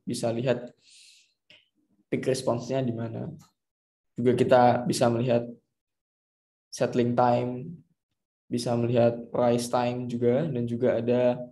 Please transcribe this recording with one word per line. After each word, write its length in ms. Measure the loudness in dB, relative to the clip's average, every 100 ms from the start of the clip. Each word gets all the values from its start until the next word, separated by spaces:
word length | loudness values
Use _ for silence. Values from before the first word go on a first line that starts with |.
bisa 240 | -10 -4 -4 -2
lihat 320 | -2 -2 -6 -20 _ -20 -20 _ _ _ _ -20 _ _ _ _ _
peak 160 | -4 -2
response-nya 560 | -2 -2 -4 -2 -4
di 80 | -2
mana. 400 | -4 -8 -8 -10 -14 -20 _ _ _ _ _ _
Juga 240 | -2 2 4
kita 480 | 4 6 6 4
bisa 240 | 0 0 0
melihat 400 | 0 0 0 -2 -12 _ _ _ _ _ _ _ _ _ _ _
settling 480 | -4 -2 0 0 2
time, 640 | 2 2 -2 -6 -12 -16 _ _ _ _ _ _ -8
bisa 240 | -6 -2 0
melihat 480 | 2 4 2 2 -4
rise 400 | 0 2 2 0
time 320 | -2 -2 -4 -6
juga, 320 | -2 0 0 0
dan 160 | -4 -4
juga 320 | -2 0 0
ada 400 | 0 2 2 -2 -8